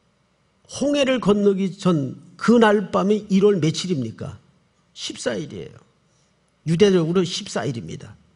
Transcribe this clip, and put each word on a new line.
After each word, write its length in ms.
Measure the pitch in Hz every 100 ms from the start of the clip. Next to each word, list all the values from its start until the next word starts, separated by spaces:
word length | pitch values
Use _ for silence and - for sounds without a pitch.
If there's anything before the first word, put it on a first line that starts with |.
| _ _ _ _ _ _ _ -
홍해를 400 | 277 285 262 254
건너기 580 | 185 208 202 190 190 -
전 440 | 180 165 131 - - -
그날 540 | - 233 220 208 185
밤이 360 | 196 185 208 214
일월 280 | 196 208 196
며칠입니까? 840 | 156 - 180 165 113 - 101 - _ _ _ _ _
십사 400 | - - 277 -
일이에요. 380 | 208 147 101 71 - _ _ _ _ _ _ _ _ -
유대적으로 560 | 165 208 185 160 180
십사 420 | 170 - 202 - -
일입니다. 500 | 117 80 - - - _